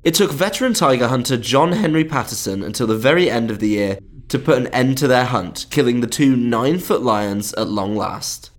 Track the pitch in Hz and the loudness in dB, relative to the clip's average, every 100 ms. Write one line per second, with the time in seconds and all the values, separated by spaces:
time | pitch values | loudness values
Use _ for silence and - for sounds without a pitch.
0 | 165 170 202 143 196 208 254 220 156 127 | 0 2 0 0 -2 0 -2 2 2 2
1 | 120 127 120 127 110 135 170 175 170 156 | 2 0 0 -2 2 2 2 2 0 0
2 | 156 143 107 107 - 98 87 - 117 110 | 0 -2 -4 -6 -6 -6 -6 -4 0 2
3 | 127 170 170 117 113 104 107 104 101 98 | 4 4 2 0 -2 -2 0 0 -2 -4
4 | - - - - 147 131 123 123 131 135 | -10 -20 -6 -2 2 0 0 0 0 2
5 | 143 127 123 123 90 - - 147 123 120 | 2 2 2 -2 -4 -10 -4 0 2 2
6 | 117 - 139 127 120 113 131 180 180 202 | -2 2 4 4 2 0 0 -2 -2 0
7 | 123 104 104 101 104 - 110 104 98 104 | 0 0 -2 -4 -6 -6 -4 -4 -2 -4
8 | 95 90 - - - | -4 -6 -10 -12 -16